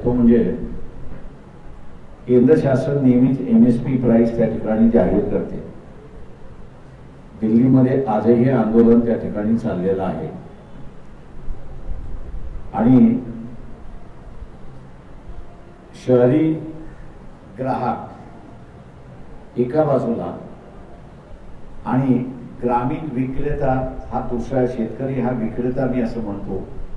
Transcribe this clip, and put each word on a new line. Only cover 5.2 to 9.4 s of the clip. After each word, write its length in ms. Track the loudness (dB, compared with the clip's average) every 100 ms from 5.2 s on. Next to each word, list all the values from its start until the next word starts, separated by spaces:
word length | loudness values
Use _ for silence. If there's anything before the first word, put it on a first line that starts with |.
| 0
करते. 260 | -2 -4 -8 -12 -16 -20 -20 -20 -18 -16 -16 -18 -16 -18 -18 -20 -20 -20 -20 -20 -4
दिल्लीमध्ये 640 | 2 4 6 6 6 2 2
आजही 380 | 0 4 4
हे 60 | 4
आंदोलन 480 | 2 4 6 8 6 4
त्या 100 | 0
ठिकाणी 380 | -2 -4